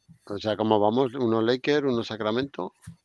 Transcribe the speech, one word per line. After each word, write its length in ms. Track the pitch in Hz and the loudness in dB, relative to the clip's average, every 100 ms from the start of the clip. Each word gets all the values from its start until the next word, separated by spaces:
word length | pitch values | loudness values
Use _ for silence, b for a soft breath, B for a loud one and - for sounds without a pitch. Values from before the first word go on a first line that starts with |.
| _ - - | _ -20 -12
O 120 | 101 | -6
sea, 180 | 107 101 | -4 0
¿cómo 240 | 110 107 | 4 4
vamos? 320 | 104 117 135 | 4 2 0
¿Uno 280 | 131 120 113 | 0 0 2
Lakers, 420 | 113 127 147 147 | 2 0 0 0
uno 180 | 139 120 | 0 -2
Sacramento? 680 | 107 110 107 113 135 - 92 - - - | -4 -4 -2 -2 -4 -6 -10 -12 -20 -20